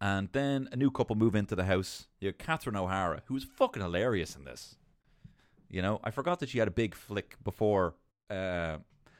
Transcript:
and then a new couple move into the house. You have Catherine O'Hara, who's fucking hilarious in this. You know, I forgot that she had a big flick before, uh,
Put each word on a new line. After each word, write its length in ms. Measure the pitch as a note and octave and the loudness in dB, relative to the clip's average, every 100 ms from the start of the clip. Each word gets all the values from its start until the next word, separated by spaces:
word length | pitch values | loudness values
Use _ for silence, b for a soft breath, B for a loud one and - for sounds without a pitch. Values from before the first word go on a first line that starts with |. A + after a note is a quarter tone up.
and 320 | G2+ G2 F#2+ | 0 0 0
then 360 | C3+ C#3 C#3 C3 | 0 0 0 -2
a 40 | B2 | 0
new 140 | C#3 | 2
couple 260 | C3+ B2+ G#2+ | 2 0 4
move 180 | A2+ | 4
into 200 | G#2 G2 | 4 2
the 120 | F#2 F#2 | 0 2
house. 420 | F#2 F#2 - - _ | 2 0 -8 -16 _
You 80 | G2 | -6
have 100 | - | -4
Catherine 380 | - D#3+ C3 G2+ | -4 -4 -2 -2
O'Hara, 460 | F#2 F#2+ F2+ D2+ - | 0 0 0 -2 -4
who's 180 | C3+ | -6
fucking 380 | C3+ - C4+ - | -6 0 0 0
hilarious 520 | F#2 F2 B2 G#2 D#2 | -2 0 2 0 -2
in 100 | - | -8
this. 320 | C2+ A#1+ - - _ _ b b b b b b - | -14 -16 -18 -20 _ _ b b b b b b -10
You 120 | F2+ | -2
know, 180 | F#2 G#2+ | -2 -2
I 80 | - | -4
forgot 300 | A2+ C3+ F3 | -4 -2 -2
that 80 | B2+ | -2
she 100 | B2 | 0
had 100 | G#2+ | 2
a 40 | |
big 220 | F#2+ A2 | 2 0
flick 420 | - - G2+ - - | -2 -6 -6 -6 -8
before, 500 | - - G#2+ G2+ F2 - _ _ - | -8 0 4 4 2 -2 _ _ -10
uh, 480 | F#2+ F#2+ F2 E2 D#2 - _ b | -6 -2 -2 -2 -4 -10 _ b